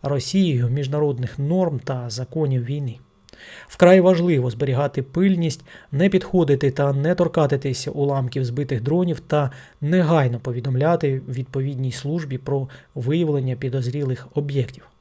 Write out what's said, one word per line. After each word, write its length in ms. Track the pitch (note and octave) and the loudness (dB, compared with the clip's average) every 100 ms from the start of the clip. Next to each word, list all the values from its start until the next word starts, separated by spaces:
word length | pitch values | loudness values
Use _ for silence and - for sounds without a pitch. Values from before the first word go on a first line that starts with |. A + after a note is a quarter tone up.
Росією 640 | C#3+ C#3 - F#3+ F#3 B2+ A#2+ | -2 -4 0 2 2 2 0
міжнародних 680 | C3+ C3+ D3 D3 B2+ B2 - | -2 -2 0 0 0 -6 -4
норм 420 | C#3+ F3+ F3+ C3+ | -2 0 0 -2
та 260 | - B2+ A#2+ | -6 -6 -6
законів 540 | A2 B2+ D#3+ D3+ C3 | -8 -6 -2 0 0
війни. 340 | A#2+ C#3+ C3+ A2+ _ _ - - - - - | -2 -6 -6 -10 _ _ -20 -20 -20 -20 -20
Вкрай 320 | - F3 F#3+ | 4 8 8
важливо 500 | F3+ F3 F3 D3+ B2+ | 8 4 2 2 0
зберігати 520 | A2+ C#3 B2+ C#3+ - | -2 -2 0 0 -4
пильність, 600 | C3+ E3+ G3 F#3 E3 - - - - | -6 0 0 2 0 -4 -12 -20 -6
не 160 | C#3 F#3+ | 0 2
підходити 640 | F#3+ - F#3 D#3 C#3 C#3 | 2 2 2 4 4 2
та 220 | C3+ C#3 | 0 0
не 220 | C#3 D3 | 2 0
торкатитись 760 | F3+ E3+ - D3 C#3 C#3 B2+ - | 2 0 2 2 0 -2 -4 -6
уламків 500 | D3 C#3+ C#3 B2+ C3+ | -2 -2 0 -2 -4
збитих 380 | B2 A#2+ C#3 B2 | -4 -4 -4 -2
дронів 380 | A#2+ E3+ F3+ D#3+ | 0 0 0 -4
та 300 | - D3+ C#3 - - _ | -2 0 0 -6 -20 _
негайно 580 | C#3+ F#3 D#3+ D#3+ C3 A#2+ | 0 2 4 4 2 -2
повідомляти 840 | - B2 C3 B2+ D3+ E3+ D#3 C3+ - | -6 -6 -2 0 2 2 0 -2 -6
відповідній 640 | B2+ C3 C3+ C3+ C3 C3 | -8 -6 -4 -4 -4 -6
службі 460 | A#2 C#3+ E3+ D3 B2+ | -4 -4 -4 -4 -8
про 300 | C3 C#3 C3 - _ | -4 -4 -4 -12 _
виявлення 600 | - A#2+ D#3+ E3 D3 C3 B2+ | -6 -2 0 2 0 -2 -4
підозрілих 720 | C3+ C3 A#2+ C#3+ C#3 B2+ - | -4 -2 -4 -4 -4 -4 -4
об'єктів. 540 | - C#3+ C#3 A#2+ - - _ | -6 -2 -2 -2 -6 -20 _